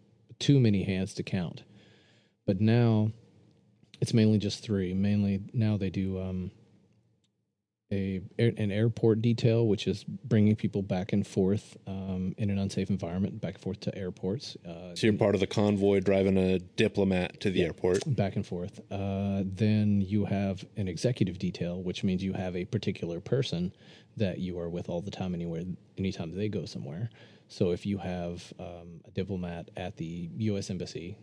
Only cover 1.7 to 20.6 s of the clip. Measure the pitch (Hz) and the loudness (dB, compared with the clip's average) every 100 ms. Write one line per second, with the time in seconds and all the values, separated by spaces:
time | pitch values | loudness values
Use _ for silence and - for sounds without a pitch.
1.7 | - - _ _ _ _ _ - 95 110 | -20 -20 _ _ _ _ _ -2 2 4
2.7 | 117 117 110 110 - _ _ _ _ _ | 4 4 4 2 -4 _ _ _ _ _
3.7 | _ _ - - 117 110 107 98 - - | _ _ -6 2 4 6 4 2 -4 -2
4.7 | 98 90 92 101 104 101 98 98 135 107 | -2 0 0 2 2 2 0 -2 0 0
5.7 | 101 95 92 95 92 92 92 90 - _ | 2 -2 -2 -2 -2 -4 -6 -6 -10 _
6.7 | _ _ _ _ _ _ _ _ _ _ | _ _ _ _ _ _ _ _ _ _
7.7 | _ - 101 95 95 101 - 117 113 104 | _ -6 -4 -2 -4 -6 2 2 2 0
8.7 | 101 117 - 117 110 117 113 117 113 113 | 2 2 4 4 4 4 4 4 4 4
9.7 | 98 - 98 - - 120 110 104 107 104 | 2 0 -4 -6 -10 2 6 6 4 0
10.7 | 101 98 92 98 104 101 - 92 104 - | -2 -2 -2 0 0 0 2 2 2 -2
11.7 | - - 95 95 92 92 - 104 98 98 | -18 -10 -8 -4 -4 -4 -2 -2 0 0
12.7 | - 95 95 85 90 98 113 85 - 95 | -2 -2 -2 -2 -2 -2 -2 -8 -8 -8
13.7 | 95 - - 92 - 92 123 - - 87 | -6 -6 -6 -8 -4 -4 -4 -6 -14 -14
14.7 | 82 90 87 113 104 107 101 95 - 104 | -14 -12 2 4 4 4 4 2 4 4
15.7 | 101 101 98 95 98 98 95 92 92 90 | 4 4 4 4 4 6 4 4 2 0
16.7 | - 110 101 98 92 90 - 107 90 82 | 0 2 4 2 2 0 -2 -2 2 0
17.7 | - 92 92 - 117 98 104 98 90 92 | 2 2 2 2 0 0 -2 -4 -6 -8
18.7 | - - 98 98 98 98 98 95 95 107 | -10 -10 -6 -2 -2 0 0 -2 0 2
19.7 | 107 104 101 92 104 92 98 98 95 | 4 4 2 2 0 0 0 0 -4